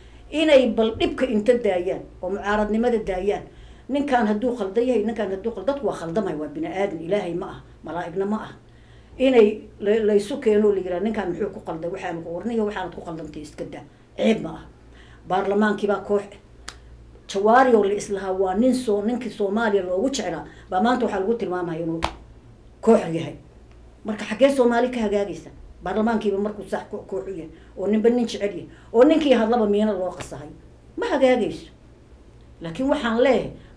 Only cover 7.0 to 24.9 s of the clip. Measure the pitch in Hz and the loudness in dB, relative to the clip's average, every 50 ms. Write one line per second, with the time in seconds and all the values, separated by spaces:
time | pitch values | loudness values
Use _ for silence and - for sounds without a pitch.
7 | 165 165 196 208 180 175 165 175 185 180 156 135 - - - - - - 156 170 | -6 -2 -2 -2 -2 -4 -6 -6 -8 -10 -12 -16 -18 -20 -20 -18 -14 -10 -8 -8
8 | 180 170 165 190 196 202 214 214 - - - - - - - - - - - - | -8 -6 -4 -4 -2 -2 -2 -4 -6 -10 -16 -20 -20 -20 -20 -20 -20 -20 -20 -20
9 | - - - - 254 269 254 233 214 208 - - - - - - 214 196 214 226 | -20 -12 -4 2 2 4 8 8 8 6 6 0 -8 -16 -12 -4 0 2 2 2
10 | 220 208 214 202 208 - 277 196 - 220 208 208 208 208 202 190 180 180 175 175 | 4 4 4 4 2 0 -4 -2 2 4 4 6 6 4 4 2 0 -2 -2 -2
11 | 196 220 214 220 190 175 170 - 214 - - - - - 170 160 165 170 - - | -2 -2 -2 -2 -4 -4 -4 -4 -4 -6 -6 -8 -10 -10 -8 -8 -6 -8 -8 -8
12 | - 180 170 165 165 170 170 175 185 226 240 226 214 208 208 196 185 170 - - | -8 -8 -8 -8 -8 -8 -8 -8 -6 -4 -2 -2 -2 -2 -2 -4 -8 -8 -10 -12
13 | - 175 165 160 165 - - 156 151 147 - - 165 139 - 147 135 - - - | -12 -10 -10 -10 -10 -12 -12 -14 -16 -14 -12 -12 -12 -12 -12 -16 -18 -18 -20 -20
14 | - _ - - 196 214 220 - - - - - - - - - - - - - | -20 _ -6 0 2 2 2 2 -2 -8 -10 -12 -16 -18 -20 -20 -20 -20 -20 -20
15 | - - - - - - 185 190 196 190 202 208 214 214 202 208 208 202 202 190 | -20 -20 -20 -16 -6 -2 -2 0 0 2 2 2 2 2 2 0 0 0 0 -2
16 | - - 202 202 202 - - - - - - - - - - - - - - - | -2 -2 -2 -2 -2 -4 -14 -20 -20 -20 -20 -20 -18 -18 -18 -18 -18 -20 -20 -20
17 | - - - - - - - 196 196 214 226 254 269 254 240 - 202 196 202 202 | -20 -20 -20 -20 -14 -8 -4 0 4 6 6 6 6 6 6 6 4 4 0 -2
18 | - - 202 190 190 190 185 185 196 185 185 202 247 262 247 - - - 202 208 | -4 -4 -6 -6 -4 -2 -2 0 0 0 2 4 4 4 4 2 0 0 0 0
19 | 202 220 247 226 - 220 - - 208 190 196 220 233 220 202 196 180 180 180 185 | 0 0 -2 -2 -4 -6 -6 -4 -2 0 0 0 0 2 2 0 0 0 0 0
20 | 226 269 269 - 214 180 165 151 - - - - - - 190 185 214 233 254 240 | 0 0 -2 -2 -4 -6 -6 -8 -8 -12 -16 -18 -10 -4 -2 2 2 2 2 2
21 | 233 208 208 196 190 202 233 226 202 175 180 180 175 170 160 160 170 165 160 165 | 0 -2 -2 -2 -2 -2 -2 -2 -2 -4 -4 -4 -4 -4 -4 -4 -4 -4 -4 -4
22 | 165 - - - - - - - - - - - - - - - - 220 226 202 | -4 -6 -6 -8 -18 -20 -20 -20 -20 -20 -20 -20 -20 -20 -18 -2 4 4 4 4
23 | - 165 165 165 143 131 139 - - - - - - - - - - - - - | 4 0 -4 -4 -4 -6 -10 -14 -16 -20 -20 -20 -20 -20 -20 -20 -20 -20 -20 -12
24 | - 214 214 - - - 214 - 254 277 277 269 240 240 233 233 247 254 | -8 -8 -6 -6 -6 -6 0 4 4 4 6 4 4 4 4 2 2 0